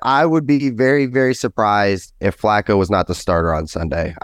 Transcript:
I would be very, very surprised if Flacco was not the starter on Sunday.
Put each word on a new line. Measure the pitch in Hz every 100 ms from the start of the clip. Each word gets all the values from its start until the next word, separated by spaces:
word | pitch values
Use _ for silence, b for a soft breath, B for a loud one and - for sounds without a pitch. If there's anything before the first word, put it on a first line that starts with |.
I | 127 139
would | 165 160 139
be | 143 139
very, | 113 131 143 131
very | 127 131
surprised | 127 120 - 107 104 101 98 - -
if | 101 -
Flacco | 107 104 101 101
was | 92
not | 98 90
the |
starter | 87 - 85 82
on | 80 80
Sunday. | 82 82 82 82 82